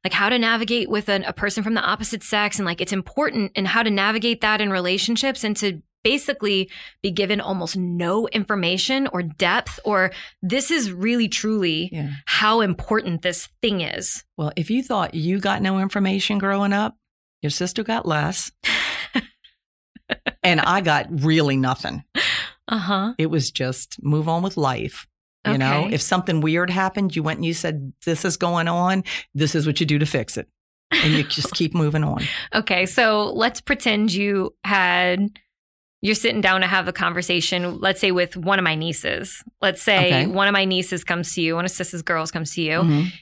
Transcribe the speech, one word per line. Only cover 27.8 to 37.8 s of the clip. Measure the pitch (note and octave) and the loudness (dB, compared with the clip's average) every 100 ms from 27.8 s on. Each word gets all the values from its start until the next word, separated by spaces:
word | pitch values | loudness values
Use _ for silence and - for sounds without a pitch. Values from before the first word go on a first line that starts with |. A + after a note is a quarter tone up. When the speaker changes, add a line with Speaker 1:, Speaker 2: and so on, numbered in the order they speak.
| C3+ - | -8 -6
Speaker 2:
"This | - D#3+ | -2 0
is | F#3+ - | 0 0
going | F3 E3+ E3 | 0 0 0
on. | F3 F3+ F#3+ - - - | 2 2 2 -2 -8 -6
This | C3+ D3+ | 0 2
is | E3 D#3 | 2 2
what | D3 | 2
you | D#3 | 2
do | D3 | 2
to | D3+ | 2
fix | C3+ G#2+ - | 0 -2 -6
it." | - _ _ _ - | -8 _ _ _ -2
And | D#3+ D#3 | 2 4
you | D#3 | 2
just | C#3+ - C#3+ | 0 -2 -2
Speaker 1:
<laughs> | |
Speaker 2:
keep | - E3 | 0 0
moving | F3 D3+ D#3 | 2 2 2
on. | D3+ - C#3 - - | 0 -2 -4 -6 -4
Speaker 1:
Okay. | A3 A3 F3+ F#3+ | -2 0 0 2
So | - A3+ G#3+ G#3 | 4 4 4 0
let's | - A3+ - | 0 0 -2
pretend | - - A#3+ G#3 G#3+ | -2 0 2 2 2
you | F#3 G3+ G3 F#3 _ | 2 0 0 -2 _
had, | F#3+ G3 F3+ F3+ F3+ F3+ G#3 - _ _ _ _ _ - | 0 2 4 4 2 2 -2 -4 _ _ _ _ _ -4
you're | F#3+ G#3+ | -2 0
sitting | A3+ A3 | 0 2
down | F#3+ F#3+ | 2 4
to | F#3 | 2
have | F#3+ F3+ | 0 0
a | |
conversation, | F3+ F3 F3 F3 F3+ - F3+ F3+ E3+ | -2 -2 -2 0 0 0 -2 -2 -2